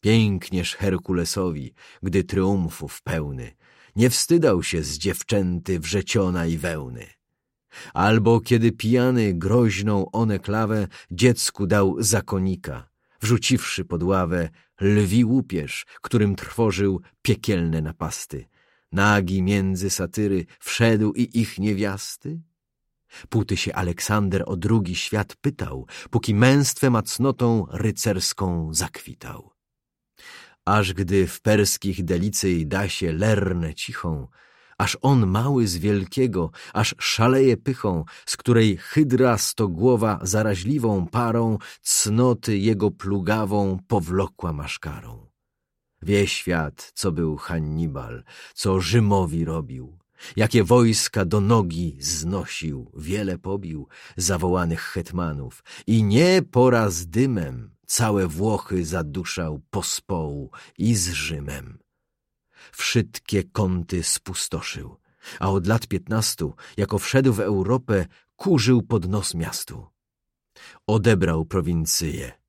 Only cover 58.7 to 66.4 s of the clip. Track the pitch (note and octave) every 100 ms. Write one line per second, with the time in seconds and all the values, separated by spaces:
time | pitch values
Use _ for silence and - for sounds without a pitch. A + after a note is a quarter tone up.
58.7 | F#2+ E2 E2+ D#2 D2 F2 - E2 D2 -
59.7 | G2+ - - _ F#2 D#2 C#2+ C2 - -
60.7 | - G#2+ A2 F2 E2 D2 D#2 C#2+ C#2+ B1+
61.7 | - _ _ _ _ _ _ _ _ -
62.7 | - - - - - - G2+ F2+ - G2
63.7 | F2+ E2+ F2+ E2 - - F2+ - D#2+ -
64.7 | - C2 - _ _ - - F#2+ G2 F2
65.7 | A2+ - F#2+ - A2 G#2+ -